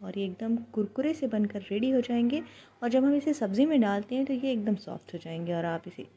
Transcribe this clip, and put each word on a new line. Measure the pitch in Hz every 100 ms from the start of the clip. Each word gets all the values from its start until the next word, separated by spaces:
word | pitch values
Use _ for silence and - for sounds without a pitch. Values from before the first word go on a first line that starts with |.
और | 196 185
ये | 196
एकदम | 180 226 233 233
कुरकुरे | 220 202 - 294
से | 320 254
बनकर | 220 208 208
रेडी | 190 202 254
हो | 262
जाएंगे। | 240 240 240 294 330 - - _
और | 240
जब | 254 277
हम | 285
इसे | 294
सब्ज़ी | 294 208 196 302
में | 302
डालते | 214 202 208 254
हैं | 269
तो | 254
ये | 269
एकदम | 240 208 202
सॉफ्ट | - - -
हो | 170
जाएंगे | 165 165 170
और | 170 170
आप | 165 175
इसे | - -